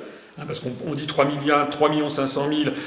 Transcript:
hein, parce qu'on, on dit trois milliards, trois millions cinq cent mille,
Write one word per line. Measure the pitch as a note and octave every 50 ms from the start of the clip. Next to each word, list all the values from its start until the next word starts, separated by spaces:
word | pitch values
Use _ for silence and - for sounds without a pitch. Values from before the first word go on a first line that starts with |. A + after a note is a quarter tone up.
| - - - - - - -
hein, | - C#3+
parce | - D#3+ -
qu'on, | - B2+ A#2+ - E3
on | E3 C#3+
dit | C#3 D#3
trois | D3 - - C#3
milliards, | C#3 D3 D3 C#3 D3 D3 D3 C#3+ C3+
trois | D3+ - D3+ D3
millions | D3+ D3+ D3 C#3+
cinq | - D3 C#3
cent | C3+ - C#3 C#3+
mille, | D3 D3+ D3+ D3 C3+ - - -